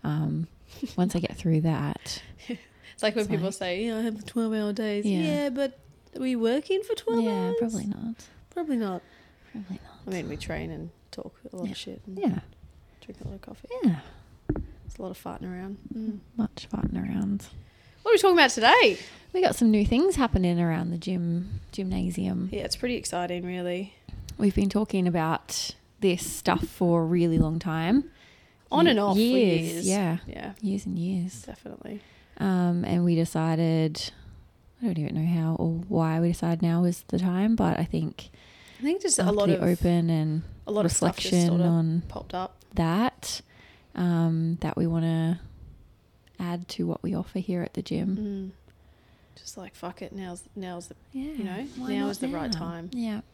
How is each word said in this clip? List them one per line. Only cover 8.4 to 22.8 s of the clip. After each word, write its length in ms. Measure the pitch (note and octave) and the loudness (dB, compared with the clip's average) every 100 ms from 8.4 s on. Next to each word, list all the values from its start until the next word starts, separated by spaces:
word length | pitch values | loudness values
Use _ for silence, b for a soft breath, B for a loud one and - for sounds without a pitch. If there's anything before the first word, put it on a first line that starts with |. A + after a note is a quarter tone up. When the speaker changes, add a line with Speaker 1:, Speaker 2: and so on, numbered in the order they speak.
| - | -12
Speaker 2:
Probably 280 | F4 D#4 B3 | -8 -2 -2
not. 240 | G3+ F3+ b b b b - | -2 -6 b b b b -16
Speaker 1:
Probably 280 | A3+ F#3 F#3 | -14 -12 -12
not. 220 | - - - | -14 -18 -8
Speaker 2:
I 40 | |
mean, 180 | F#3 - | -8 -6
we 80 | - | -8
train 320 | - D#3 E3 | -8 -6 -6
and 180 | D#3 E3 _ _ | -8 -12 _ _
talk 240 | - - _ - | -14 -14 _ -14
a 40 | - | -8
lot 100 | G#3+ | -8
Speaker 1:
Yeah. 40 | |
Speaker 2:
of 40 | - | -8
shit 240 | - - G#3+ | -12 -14 -12
and 120 | F#3+ | -2
Speaker 1:
Yeah. 200 | E4+ - - - - - - _ | -2 -2 -8 -20 -20 -20 -20 _
Speaker 2:
drink 180 | - A3+ | -20 -14
a 20 | G#3 | -14
lot 60 | |
of 80 | G3 | -14
coffee. 260 | - - - B4 | -16 -18 -12 0
Speaker 1:
Yeah. 160 | D4+ D#3 B B B B - - - - - | 0 0 B B B B -6 -6 -6 -14 -18
Speaker 2:
It's 100 | - | -12
a 60 | |
lot 80 | F#3+ | -12
of 120 | F#3 | -10
farting 280 | - F3+ F#3 | -12 -10 -10
around. 240 | F3+ F#3+ G3 - | -10 -12 -14 -12
Mm. 260 | A3+ A3 G3+ - - | -8 -6 -8 -10 -4
Speaker 1:
Much 280 | G#3+ - - | -4 -4 -8
farting 240 | G#3 - F3+ | -4 -2 -2
around. 480 | G3 G3+ G3+ G3+ - B B B B B | -4 -2 -2 -4 -6 B B B B B
Speaker 2:
What 80 | G#4 | 4
are 40 | |
we 40 | A4 | 6
talking 180 | G4 E4+ | 8 8
about 120 | C4+ | 6
today? 460 | B3 A3+ A4+ B3 - B B B | 6 8 8 8 4 B B B
Speaker 1:
We 80 | F#4 | 2
got 140 | F#4 - | 2 4
some 140 | A#3 | 4
new 160 | G#3+ G#3 | 6 4
things 300 | A#3 F#4+ D#4+ | 4 4 4
happening 440 | A#3+ F#3+ F3+ F3 | 2 4 4 4
around 300 | E3+ D#3+ E3+ | 2 2 -2
the 80 | E3+ | -4
gym, 640 | F3 F3+ E3+ E3+ F#3+ - - | -4 -2 0 -2 -4 -10 -10
gymnasium. 800 | - F#3 F#3 F3+ F3 F#3+ F3+ F#3 | -8 -4 -2 -2 -2 -2 -2 -4
Speaker 2:
Yeah, 100 | G3+ | -6
it's 120 | - | -6
pretty 200 | - | -4